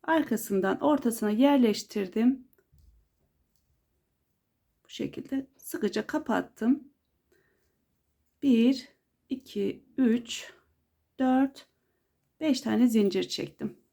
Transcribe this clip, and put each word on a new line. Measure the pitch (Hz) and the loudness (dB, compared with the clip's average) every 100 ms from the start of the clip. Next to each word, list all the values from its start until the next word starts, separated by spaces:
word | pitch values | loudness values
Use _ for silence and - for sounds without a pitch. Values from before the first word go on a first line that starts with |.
Arkasından | - 320 277 214 - 196 190 - | 2 0 0 -4 -2 -2 0 0
ortasına | 285 285 240 226 208 | 0 0 0 -2 -2
yerleştirdim. | 214 277 285 240 202 - 214 185 214 233 269 - _ _ _ _ _ _ _ _ _ _ _ _ _ _ _ _ _ _ _ _ _ _ _ _ | 2 4 4 2 0 -6 -8 -4 0 0 0 -10 _ _ _ _ _ _ _ _ _ _ _ _ _ _ _ _ _ _ _ _ _ _ _ _
Bu | |
şekilde | - - - - 269 269 _ | -10 -8 -8 -8 -8 -8 _
sıkıca | - - 208 - - | -12 -6 -4 -4 -4
kapattım. | 302 311 196 - _ 226 302 - _ _ _ _ _ _ _ _ _ _ _ _ _ _ _ | -6 -2 -4 -4 _ 0 0 -4 _ _ _ _ _ _ _ _ _ _ _ _ _ _ _
Bir, | 277 226 233 269 - _ _ _ _ | 2 4 4 2 -6 _ _ _ _
iki, | 262 - 208 196 - _ - | -12 -10 -6 -6 -6 _ 0
üç, | 247 240 - - - - _ _ _ _ _ _ | 2 2 -4 -14 -14 -20 _ _ _ _ _ _
dört, | 262 254 269 - - _ _ _ _ _ _ _ | 0 2 0 -4 -20 _ _ _ _ _ _ _
beş | 311 254 | 0 0
tane | 226 214 247 | 0 2 4
zincir | 220 202 185 | 4 2 0
çektim. | 180 - - - 220 - _ | -4 -6 -8 -8 -10 -10 _